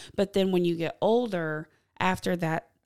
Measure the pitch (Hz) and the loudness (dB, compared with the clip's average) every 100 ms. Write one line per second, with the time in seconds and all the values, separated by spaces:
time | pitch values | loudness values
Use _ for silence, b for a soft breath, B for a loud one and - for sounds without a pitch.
0 | - - 196 196 190 180 175 165 160 - | -8 -2 0 2 2 4 2 0 -4 0
1 | 196 233 240 180 160 151 160 _ _ - | 2 2 0 -4 -4 -6 -10 _ _ -2
2 | 180 185 190 175 165 160 - _ | 0 0 -2 -2 -2 -4 -6 _